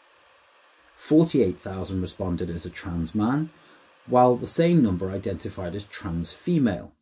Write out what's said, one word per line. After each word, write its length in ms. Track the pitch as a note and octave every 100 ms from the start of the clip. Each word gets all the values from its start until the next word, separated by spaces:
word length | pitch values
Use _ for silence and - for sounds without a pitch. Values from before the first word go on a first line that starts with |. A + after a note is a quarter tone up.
| _ _ _ _ _ _ _ _ _ -
Forty-eight 640 | - D#3 E3 C#3 F#2+ -
thousand 440 | G2+ F#2+ F2+ F#2+
responded 480 | F2 - F#2 F2 F2
as 160 | E2+ F2
a 40 |
trans 460 | - - E2+ E2 G#2+
man, 340 | A2 C#3+ D#3+ - - - _ _ -
while 280 | B2 B2 A#2+
the 120 | -
same 360 | - E3+ E3+
number 260 | A2+ F2+ F#2+
identified 640 | G2 G2+ F2+ F#2+ F#2 F2 G2+
as 100 | -
trans 480 | - F2+ E2+ E2+
female. 580 | - - E3+ A#2+ F2 - _